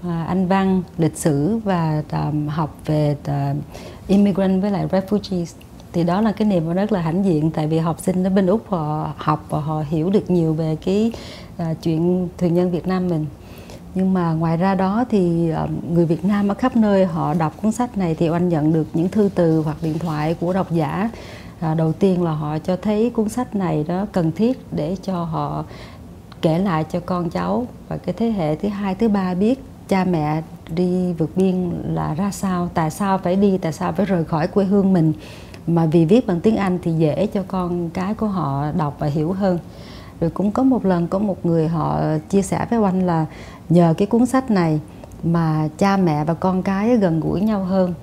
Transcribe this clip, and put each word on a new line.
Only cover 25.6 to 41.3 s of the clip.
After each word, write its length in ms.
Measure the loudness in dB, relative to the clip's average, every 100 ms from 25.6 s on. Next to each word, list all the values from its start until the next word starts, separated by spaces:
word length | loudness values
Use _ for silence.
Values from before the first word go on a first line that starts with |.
| -8 -14 -18 -18 -18 -20 -20 -2
kể 180 | 0 2
lại 240 | 2 0 -2
cho 80 | -6
con 300 | -4 -2 -2
cháu 380 | -2 -2 -2 -4 -10 -10
và 100 | -8
cái 160 | -6 -2
thế 140 | -2
hệ 240 | 0 -2 -2
thứ 120 | -2
hai, 260 | -4 -4 0
thứ 120 | 2
ba 240 | 2 0
biết 260 | 0 2 0 -4 -18 -2
cha 180 | 0 2
mẹ 360 | 0 0 -2 -4 -14 -8 -2
đi 380 | 0 0 -2
vượt 240 | -2 -2 2
biên 340 | 2 2 -2 -4 -4
là 260 | -2 -2
ra 180 | -2 -4
sao, 380 | -2 -2 -2 -2
tại 180 | 0 -2
sao 260 | -2 0 0
phải 180 | 2 2
đi, 220 | 4 2
tại 160 | -2
sao 180 | -2 -4
phải 140 | -2 0
rời 180 | 0 0
khỏi 220 | 0 0
quê 180 | 2 2
hương 280 | 4 4
mình. 200 | 4 4 0 -8 -18 -18 -10 0
Mà 180 | 2 4
vì 200 | 4 6
viết 220 | 6 4
bằng 120 | 0
tiếng 180 | 2 2
Anh 220 | 0 -2
thì 80 | -2
dễ 360 | 2 2 2 0
cho 100 | -2 -4
con 420 | -4 -2 -2 -4
cái 240 | -4 -4
của 140 | -2 -2
họ 440 | -2 -2 -2 -2 -2
đọc 180 | -2 -2
và 80 | -2
hiểu 260 | 0 -2
hơn. 260 | 0 0 0 -4 -18 -18 -18 -18 -4
Rồi 100 | -4
cũng 220 | 0 -2
có 120 | 2
một 220 | 2 2 2
lần 220 | 2 2
có 120 | 0
một 260 | -2